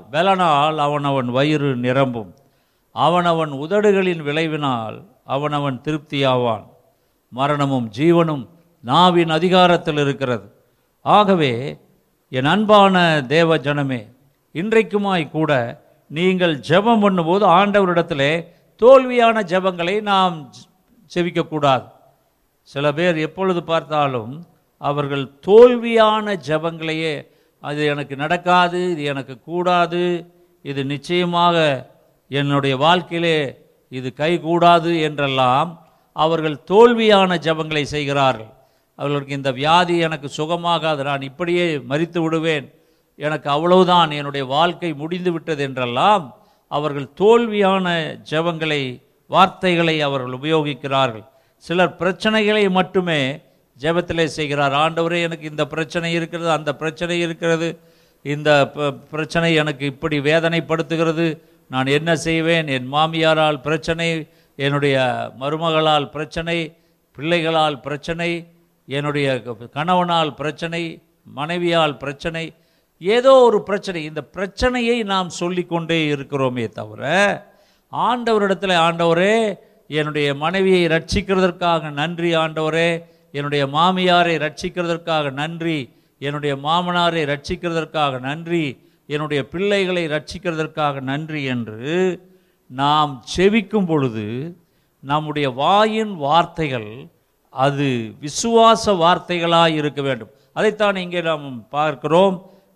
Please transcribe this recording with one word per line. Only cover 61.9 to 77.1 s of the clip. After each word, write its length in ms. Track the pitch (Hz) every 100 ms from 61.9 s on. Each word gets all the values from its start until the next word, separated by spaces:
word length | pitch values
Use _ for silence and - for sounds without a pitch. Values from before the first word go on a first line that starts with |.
| 143 160 160
செய்வேன்? 520 | 160 165 160 165 156
என் 260 | 135 127
மாமியாரால் 680 | 143 160 165 160 156 156 151
பிரச்சனை, 680 | 143 156 156 165 170 160 147 _ _ -
என்னுடைய 400 | 139 143 143 131 127 120 117 113
மருமகளால் 720 | 135 156 165 156 156 151 135
பிரச்சனை, 680 | 143 151 - 165 170 156 - _ _ _
பிள்ளைகளால் 680 | - 151 175 160 160 156 139
பிரச்சனை, 720 | 139 143 - 165 170 170 165 _ _ _ -
என்னுடைய 540 | 139 147 143 139 131
க-, 280 | 113 110 120
கணவனால் 640 | 139 160 180 175 170 156 117
பிரச்சனை, 640 | 143 151 170 170 165 160 _ _
மனைவியால் 720 | - 113 151 175 175 170 156 123
பிரச்சனை, 560 | 135 143 175 165 160 - _ _ _ _
ஏதோ 340 | 170 233 254
ஒரு 300 | 269 240 208
பிரச்சனை." 400 | - 196 - 170
இந்த 180 | 151 156
பிரச்சனையை 800 | - - 190 - 254 247 233 240
நாம் 260 | 208 190 180
சொல்லிக்கொண்டே 840 | - 175 185 175 170 160 165 151 143
இருக்கிறோமே 540 | 139 143 131 123 110
தவிர, 340 | - 107 107 123